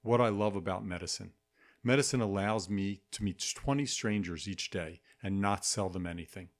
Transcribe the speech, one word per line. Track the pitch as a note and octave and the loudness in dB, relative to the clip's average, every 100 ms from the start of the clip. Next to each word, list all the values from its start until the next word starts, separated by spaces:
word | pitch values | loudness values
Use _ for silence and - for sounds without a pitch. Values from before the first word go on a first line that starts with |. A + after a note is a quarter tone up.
What | A2 A#2 | 4 4
I | A#2+ | 6
love | G2+ G#2 | 4 2
about | G2 F#2 F#2 | 0 -2 -4
medicine. | G#2 F2 F2 - F#2+ _ _ _ - _ | -4 -6 -4 -6 -8 _ _ _ -20 _
Medicine | A#2 C3 C3+ C3 | 2 4 4 2
allows | G#2+ G2 G2 A2 F2+ | 2 2 2 0 0
me | G2+ G2 G2 _ | 0 0 -2 _
to | - | -4
meet | G#2 F2+ - | -4 -2 -6
twenty | - - C#3 C#3 | -4 0 0 0
strangers | - A2+ G#2 F2 E2+ G2+ | -2 0 0 0 -6 -6
each | F#2 - | -6 -4
day | F#2 D#2+ F2+ _ _ | -4 -6 -10 _ _
and | G2 G2 | -2 2
not | G2+ G2+ | 2 2
sell | - - F#2+ | 0 0 0
them | F#2 F2 | -2 -4
anything. | E2+ E2 F#2+ F2+ _ | -6 -10 -12 -16 _